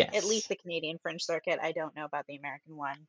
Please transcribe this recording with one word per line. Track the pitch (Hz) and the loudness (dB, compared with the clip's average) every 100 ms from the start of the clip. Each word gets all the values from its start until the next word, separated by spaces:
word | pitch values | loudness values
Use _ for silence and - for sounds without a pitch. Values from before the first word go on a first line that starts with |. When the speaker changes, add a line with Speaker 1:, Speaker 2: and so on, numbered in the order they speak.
| - | 4
Speaker 1:
at | |
Speaker 2:
Yes. | 208 | 4
Speaker 1:
least | 185 220 - | 4 2 2
the | 196 | -2
Canadian | 180 165 156 165 | -2 -2 -2 -4
fringe | 170 160 | -4 -4
circuit. | - 165 180 156 | 0 0 2 2
I | 160 | 2
don't | 165 156 151 | 0 -2 -4
know | |
about | 151 147 143 | -4 -4 -4
the | 143 | -8
American | 143 139 - 156 | -8 -8 -10 -6
one. | 139 143 | -6 -6